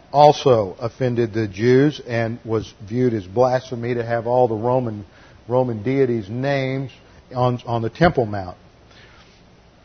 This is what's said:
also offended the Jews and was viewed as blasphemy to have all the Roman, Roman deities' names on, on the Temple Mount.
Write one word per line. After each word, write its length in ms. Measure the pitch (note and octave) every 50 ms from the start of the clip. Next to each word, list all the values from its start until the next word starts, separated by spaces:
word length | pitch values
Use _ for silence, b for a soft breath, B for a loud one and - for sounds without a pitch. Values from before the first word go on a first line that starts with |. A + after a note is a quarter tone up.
| - _
also 640 | - C#3 D3 D3+ D3 - - C#3+ B2 A2 G#2 F#2 - -
offended 540 | A#2+ A2+ - - C3 B2+ B2 A#2 A#2+ A2 G2+
the 140 | A2+ A2+ G2+
Jews 520 | F#2 G2 A2 B2 B2+ C3 C#3 D3+ C#3 - -
and 320 | B2 A#2 A2+ A#2 A2+ A#2 A#2+ -
was 260 | A2+ A2+ A2 G2+ - - - A2 F#2+
viewed 260 | A2 B2 B2+ B2 A2
as 120 | A2 F#2
blasphemy 720 | F2+ G2 A#2 B2+ B2+ B2+ B2+ - - B2+ A#2 A#2 A#2+ B2
to 80 | A#2+ A2+
have 240 | A#2 A#2 A#2 A2 A#2
all 200 | B2 B2+ B2+ A#2
the 80 | A2+
Roman, 500 | G#2+ A2 B2 B2+ C3 B2+ A2+ G#2+ G#2 G2+ - b b b b b b b -
Roman 340 | A#2+ B2+ B2+ B2 A#2 G#2+
deities' 480 | G2+ B2+ C3+ C#3 C3+ A#2+ A#2+ A2+ G2+ F#2
names 640 | A2+ B2 C3 C#3 C#3+ C#3 C3 C3 C3 C3+ C#3 B2 - - - b b b b - B2
on, 260 | B2+ B2 B2 B2 A#2+ -
on 160 | - A#2 A#2
the 80 | A2+ A2+
Temple 360 | - - E3 E3+ - - A#2+
Mount. 320 | G#2 G#2 G2+ F#2 F2+ F#2 - - - _ _ - b b b b b b b b b b b b - _ _ _ _ _ _ _